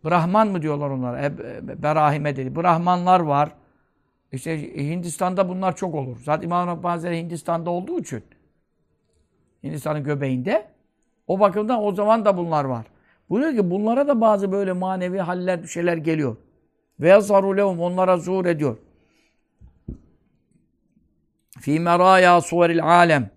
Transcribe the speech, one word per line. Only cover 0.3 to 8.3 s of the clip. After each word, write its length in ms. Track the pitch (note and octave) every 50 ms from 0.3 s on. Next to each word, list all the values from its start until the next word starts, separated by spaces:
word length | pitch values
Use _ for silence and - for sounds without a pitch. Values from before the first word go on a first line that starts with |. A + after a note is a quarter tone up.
| F#3 G#3+ A3 G#3
mı 140 | F#3+ F3
diyorlar 280 | D3+ D#3 D3 C#3+ D3 C#3
onlara? 300 | C3+ C3 B2+ B2 B2 C3+
E, 60 | C#3
e, 560 | C#3+ - - - B2 - - - - - D#3+
Berahime 540 | - D3 D#3 D#3+ D3+ D3 C#3+ D3+ D3+ D3 C#3
dedi. 200 | C3+ C3 C3 C3+
Brahmanlar 640 | D#3+ E3+ F3+ E3 E3 E3+ F3+ F3+ F3+ F3 F#3 F#3 F3+
var. 320 | E3+ D3+ C#3+ C#3+ D3 D3+ - _ _ _ _ _ _ _ _ _ _ _ _ _ _ _
İşte 440 | - C3 - E3 E3 D3+ D3 - -
Hindistan'da 720 | - C#3 D3 E3 F3+ E3+ F3 D3+ - F#3+ F3+ F#3 G3 F#3+ F3+
bunlar 280 | F#3 F#3 F#3+ F#3 F3+
çok 180 | - F#3+ F3+ E3
olur. 240 | D3+ C3+ B2+ A#2+ A#2 B2
Zaten 180 | C#3+ D3+ D#3
İmam 260 | - E3+ F3 F3 F3+ F3
Rabbani 220 | F3 D#3+ F3+ F3
Hazretleri 300 | F3 E3+ E3 F3 E3+ E3+
Hindistan'da 500 | E3 E3 E3+ D#3 - - E3 E3 E3 F3
olduğu 300 | F3 F3 F#3 D4+ F4 E4
için, 220 | - - C3+ G#2+ - _